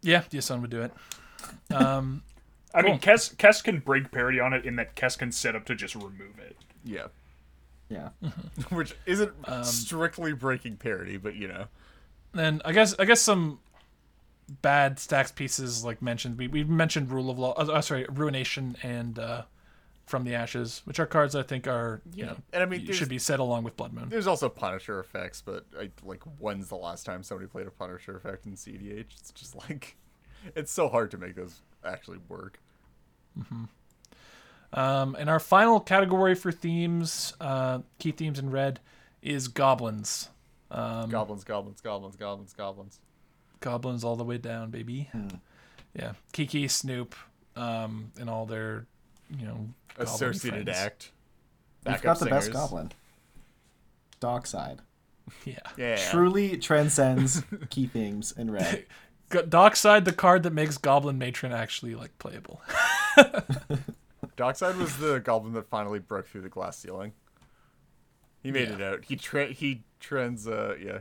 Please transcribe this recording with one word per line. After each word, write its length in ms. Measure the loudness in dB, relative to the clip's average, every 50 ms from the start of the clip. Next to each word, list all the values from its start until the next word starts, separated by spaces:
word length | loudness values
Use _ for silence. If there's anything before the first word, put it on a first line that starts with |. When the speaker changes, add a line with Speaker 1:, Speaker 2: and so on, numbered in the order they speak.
Speaker 1:
Yeah, 200 | 6 6 4 4 4 0
Yasun 300 | -6 -6 -4 -4 -4 -4
would 100 | -4 -6
do 120 | -6 -6
it. 100 | -6 -6 -8 -14 -18 -18 -18 -18 -18 -20 -18 -16 -16 -16 -16 -18 _ -4 4
Um, 480 | 4 4 4 4 0 -2 -4 -6 -8 -12 -16 -20 -20 -20 _
Speaker 2:
<laughs> 260 | _ _ -20 _ 4
I 80 | 6
mean, 100 | 6 6 6
Speaker 1:
cool. 40 | 6
Speaker 2:
Kess, 320 | 8 8 8 8 8 -2 -2
Kess 260 | 8 10 10 10 10
can 160 | 4 0 0 0
break 300 | 2 2 2 2 2 0
parity 280 | -2 0 2 2 2 2
on 120 | 2 2
it 120 | 2 0 -2
in 120 | -2 -4
that 180 | -4 -4 -6 -4
Kess 220 | -2 -2 -2 0
can 160 | -2 -4 -4
set 240 | -4 -2 -2 -2 -2
up 80 | -4 -4
to 80 | -4 -6
just 200 | -4 -4 -10 -10
remove 440 | -12 -12 -12 -14 -16 -18 -18 -18 -20
it. 180 | -20 -20 -20 -20 -20 _ -20 -18 -12
Speaker 3:
Yeah. 220 | -10 -10 -8 -10 -12 -14 -20 -20 -20 -20 -20 _ -20 -20 -20 -20 _ -20 -20 -16 -14
Speaker 4:
Yeah. 220 | -12 -12 -12 -14 -14 _
Speaker 3:
<laughs> 480 | -10 -10 -10 -10 -14 -12 -10 -10 -8 -6
Which 240 | -4 -4 -4 -6 -8 -12 -4
isn't 260 | -2 2 2 2 0 0 -10 -10
Speaker 1:
Um, 200 | -8 -6 -4 -2
Speaker 3:
strictly 680 | -2 -2 -2 -4 -4 -2 0 0 0 -2 -2 -4 -4
breaking 440 | -4 -2 0 0 -2 -2 -4 -10 -12
parity, 400 | -6 -4 -4 -4 -4 -4 -8 -8
but, 200 | -6 -6 -8 -6
you 120 | -6 -10 -8
know. 180 | -8 -10 -10 -12 -14 -20 -20 -20 -20 -20 -20 -20 -20 -20 -20 -10
Speaker 1:
Then 280 | -4 0 0 0 0 0 -2
I 80 | 2
guess, 220 | 6 6 6 6 6 2
I 60 | 6
guess 160 | 6 6 6
some 400 | 8 4 4 4 4 0 -2 -6 _ _ _ -20 _ _ _ _ _ _ _ _ _ _ _ _ _ -20 -16 0
bad 360 | 2 4 6 6 6 4 2 -4
stacks 320 | -4 0 2 2 2 0
pieces, 540 | -2 -8 -6 -4 -4 -4 -4 -4 -6 -4 -4
like, 180 | -6 -6 -4
mentioned. 340 | -4 -4 -4 -4 -6 -8 -6 -6
We, 100 | -6 -2
we 160 | -2 -2 2
mentioned 460 | 2 4 4 4 4 2 -2 -2 -2
Rule 200 | -2 -2 -2 -2
of 80 | -4 -2
Law. 140 | -2 -2 0
Uh, 160 | 0 0 2
uh, 80 | 2 2
sorry, 260 | 2 0 -2 -2 -4 -4
Ruination 680 | -2 -2 0 0 0 -2 -2 -4 -4 -4 -4 -6 -6 -8
and, 360 | -8 -6 -6 -6 -6 -6 -6 -6
uh, 240 | -6 -6 -6 -8 -10 _ _ _ -20 -20 -20 -20 _ -20 _ -20 _
From 180 | -4 -4 -4 -2
the 100 | -2 -2
Ashes, 480 | -4 -4 -4 -4 -6 -6 -6 -8 -12 -14
which 140 | -10 -4 -4
are 80 | -4
cards 280 | 2 4 4 4 4 2
I 60 | -4
think 240 | -4 -4 -6 -6 -4 -4
are, 320 | -2 -2 -2 -4 -6 -8 -12 -16
you 120 | -14 -12 -10
Speaker 3:
Yeah. 60 | -10
Speaker 1:
know, 40 | -10 -12 -14 _
Speaker 3:
And 100 | -2 -2
I 40 | -2
mean, 140 | 0 -2 -6
Speaker 1:
you 60 | -4
Speaker 3:
there's 120 | -4 -2 -2
Speaker 1:
should 100 | -2 -2
be 100 | -2 -4
set 200 | -2 0 0 0
along 240 | 2 0 0 -2 -2
with 120 | -6 -6
Blood 160 | -8 -10 -8
Moon. 160 | -8 -10 -10 -4
Speaker 3:
There's 180 | -4 -2 0
also 220 | 0 0 2 0 -4
Punisher 500 | -2 -2 -6 -4 -4 -6 -8 -8 -8 -8
effects, 420 | -8 -8 -8 -8 -8 -8 -12 -14
but 240 | -12 -10 -12 -12 -12 _ -14 -12
I, 120 | -12 -12 -14 -16
like, 200 | -16 -16 -16 -14 -16 -20 -16 -8
when's 280 | -6 -6 -6 -6 -8 -10
the 80 | -10
last 300 | -10 -8 -10 -10 -10 -10
time 160 | -10 -10 -10
somebody 240 | -10 -12 -12 -12 -12 -12
played 180 | -12 -12 -12 -12
a 20 |
Punisher 460 | -12 _ -12 -12 -12 -14 -14 -16 -16
effect 280 | -12 -12 -12 -12 -12 -14
in 100 | -16 -16
C 160 | -16 -16 -16 -16
D 140 | -14 -14 -14
H? 220 | -12 -14 -14 -16 -20 -20
It's 100 | -20 -20
just, 240 | -20 -20 -20 -20 -18
like, 420 | -18 -10 -10 -10 -10 -10 -16 -20 _ _ _ _ _ _
<laughs> 300 | -20 -20 -20 -20 -12 -10
it's 160 | -10 -8 -6
so 160 | 0 0 0 2
hard 220 | 4 2 0 0
to 60 | -6 -12
make 180 | -12 -12 -12
those 240 | -12 -12 -14 -14 -20 _ _ -20 _ -10
actually 340 | -10 -10 -10 -12 -16 -18 -18 -16 -16
work. 300 | -16 -16 -16 -16 -18 -20 _ _ _ _ _ _ _ _ _ _ _ _ _ _ _ -14
Speaker 1:
Mm-hmm. 260 | -12 -10 -10 -10 -10 -12 _ _ _ _ _ _ _ -20 -20 _ -20 -20 -20 -20 -20 -20 -20 -20 -18 -8 -2 0
Um, 360 | 2 2 2 2 0 0 -2 -4
and 120 | 0 2
our 80 | 2 0
final 380 | 4 6 8 8 10 8 8 6
category 540 | 6 4 4 4 6 4 4 4 6 4 4
for 160 | 2 0 -4
themes, 800 | -4 -4 -4 -2 0 0 0 0 0 0 0 -2 -4 -4 -6 -8 -8 -8
uh, 380 | -6 -4 -2 0 0 0 -2 -4 -6 _ _ _
key 120 | -4 -4
themes 280 | -4 -2 -4 -4 -4 -4
in 120 | -4 -2
red, 300 | 0 0 0 0 -2 -4 _ _ -20 -20 -20 _ _ _
is 260 | -6 -4 -4 -4 -4 -6
goblins. 800 | 0 4 6 6 6 4 2 -4 -4 -6 -6 -6 -6 -6 -8 -12 -16 _ _ _ _ _ _ _
Um, 380 | -6 -6 -4 -4 -4 -6 -6 -4
Speaker 3:
Goblins, 340 | -2 -2 -2 -4 -6 -12 -8
goblins, 360 | -6 -6 -6 -6 -8 -14 -12
goblins, 360 | _ -8 -8 -8 -8 -12 -14
goblins, 360 | -10 -8 -8 -8 -8 -12 -18
goblins. 480 | -14 -10 -10 -10 -10 -12 -18 -20 -20 _ _ _ _ _ _ _ _ _ _ _ _ _
Speaker 1:
Goblins 420 | -8 -6 -6 -4 -4 -4 -6 -4 -2
all 120 | -2 -2
the 80 | -2 -4
way 120 | -4 -6 -6
down, 320 | -6 -8 -8 -8 -8 -10
baby. 380 | -10 -10 -10 -8 -8 -8 -8 -8
Speaker 4:
Hmm. 160 | -8 -8 -8 -8 -10 -12 _ _ _ -20 -20 -20 _ -20 -20 _ _
Speaker 1:
Yeah, 180 | -10 -10 -10 -12 -14 _ _
Kiki, 340 | -6 -4 -4 -2 -2 -2 -2 0
Snoop, 460 | -2 -2 -2 -4 -6 -6 -8 -10 -12 -20 -20 -20 _ _ _ _ _
um, 540 | -8 -6 -4 -4 -4 -6 -6 -8 -10 -12 -14 -14 -12
and 100 | -10 -8
all 180 | -6 -6 -6
their, 400 | -6 -6 -6 -6 -6 -8 -8 -10 _ _ _ _ _ _ _ _ _
you 160 | -12 -10 -8
know, 220 | -8 -8 -8 -10 -10 -12 _ _ _ -8
goblin 180 | -6 -6 -6 -4
Speaker 3:
Associated 500 | -2 -2 -2 -2 -2 -4 -4 -6 -4 -4
Speaker 1:
friends. 140 | -4 -2 -2
Speaker 3:
Act. 320 | -2 -4 -6 _ -20 -20 _ _ _ _ _ _ _ _ _ _ _ _ _ _ -4
Speaker 4:
We've 80 | -4 -4
Speaker 3:
Backup 80 | 0
Speaker 4:
got 160 | 2 2 2 2
the 80 | 2
best 200 | 2 2 2 2
Speaker 3:
singers. 140 | 0 -2 -4
Speaker 4:
goblin. 320 | -4 -4 -4 -8 -8 -10 -14 _ _ _ _ _ _ _ _ -20 -20 _ _ _ _ _ _ _ _ _ _ _ _ _ -12 _
Dockside. 600 | -4 -4 -4 -4 -6 -8 -8 -8 -8 -8 -10 -12 -18 _ _ _ _ _ _ _ _ -20 -20 -14 -14
Speaker 1:
Yeah. 140 | -12 -12 -12 -14 -16 -8
Speaker 3:
Yeah. 340 | -6 -2 0 0 0 0 2
Speaker 4:
Truly 460 | 6 6 6 8 6 4 2 2 0 -4
transcends 840 | 2 4 6 6 6 6 6 6 6 6 6 4 4 4 2 0 -2 -4 -8
Speaker 3:
<laughs> 140 | -10 -10 -6
Speaker 4:
key 160 | -2 -2 -2
themes 460 | 0 0 -2 -2 -2 -4 -6 -6 -8 -8
in 140 | -6 -6 -4
red. 360 | -2 0 0 0 -2 -4 -6 _ -20 -20 -20
Speaker 1:
<laughs> 220 | _ _ _ _ _
Go-, 140 | 2 2 2
Dockside, 580 | 6 8 10 10 10 10 8 8 10 10 10 8
the 80 | 4
card 300 | 0 4 6 8 8 8
that 100 | 6 2
makes 240 | 2 2 0 0 -2 0
Goblin 380 | 4 6 6 6 6 2 -2 -2
Matron 340 | -4 -4 -4 -4 -4 -4
actually, 420 | -2 -2 -4 -4 -6 -8 -8 -8 -10
like, 240 | -10 -12 -16 -16 _
playable. 420 | -14 -12 -12 -12 -16 -16 -18 -16 -10 -4 0 2 2 2 2 2 0 8 10
<laughs> 1200 | 10 10 10 8 -6 -4 -2 -6 -6 -4 -4 -6 -6 -6 -8 -16 -18 _ _ _ _ -16 -14 _
Speaker 3:
Dockside 400 | -2 -2 -2 0 0 -2 -2 0
was 200 | 0 -2 -4 -4 -2
the 200 | 0 0 0 0
goblin 320 | 2 0 0 0 0 -4 -6
that 140 | -8 -6 _
finally 300 | -6 -4 -4 -4 -6 -8
broke 260 | -8 _ -8 -8 -8
through 140 | -8 -14 -14
the 60 | -14 -12
glass 280 | -10 -8 -8 -8 -10 -12
ceiling. 340 | -14 -12 -10 -10 -10 -12 -14 _ _ _ _ _ _ _ _ _ _ _ _ _ _ _ _ _ _ _ _ _ _ _ _ _
He 80 | _ -4
made 180 | -2 0 0 0
Speaker 1:
Yeah. 60 | -2
Speaker 3:
it 60 | -6
out. 220 | -4 -4 -6 -6 -6
He 120 | -8 -10
tra-, 300 | -8 -8 -6 -2 -2 -2 -2
he 320 | -4 -6 -4 -4 -4 -6 -10 _ _ _
trans-, 460 | -12 -6 -4 -2 -2 -2 -4 -8 -6 -6
uh, 280 | -4 -4 -4 -4 -6 -6
yeah. 180 | -8 -10 -10 -10